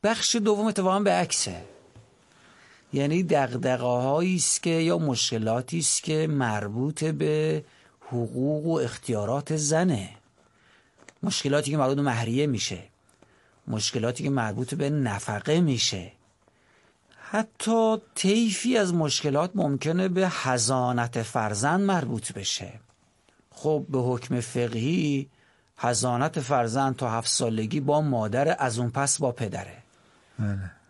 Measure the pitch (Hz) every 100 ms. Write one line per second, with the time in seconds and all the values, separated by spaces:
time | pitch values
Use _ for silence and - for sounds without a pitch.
0 | 202 226 - 233 208 208 220 202 185 196
1 | 202 180 175 - - 87 - - - -
2 | - _ _ _ - - - - _ 139
3 | 143 160 180 151 131 123 127 127 123 123
4 | 131 147 180 185 - - 170 165 165 170
5 | 156 120 - 113 110 117 127 165 156 -
6 | - 156 156 147 123 107 101 110 135 151
7 | 156 151 151 151 156 156 151 - - _
8 | - 120 117 127 135 151 156 165 123 -
9 | - 113 104 131 139 156 147 160 180 131
10 | 95 - _ _ _ _ _ - _ _
11 | - _ - - 143 143 139 151 131 139
12 | 143 117 113 120 147 117 - 90 - _
13 | _ _ _ _ _ _ - 110 104 123
14 | 113 117 151 139 110 104 127 139 139 147
15 | 127 98 - 104 - 160 170 120 - 98
16 | 87 - _ _ _ _ _ _ _ _
17 | _ - - 208 220 _ - 226 220 220
18 | - - 190 214 226 190 240 254 190 175
19 | 151 131 151 139 180 196 160 139 151 170
20 | 185 180 185 - 131 127 110 131 123 123
21 | 117 120 113 131 107 107 135 175 196 180
22 | 135 113 - - 98 - 101 110 _ _
23 | _ _ _ _ _ - 151 151 131 135
24 | 123 123 - 123 117 - 120 117 123 175
25 | 151 139 139 _ _ _ _ _ 120 117
26 | 123 120 147 160 123 135 117 120 135 127
27 | 123 113 113 - 120 110 110 156 139 147
28 | 156 123 107 120 143 - 127 113 120 120
29 | 139 - 139 120 110 95 95 - - _
30 | _ _ _ - 104 98 92 - _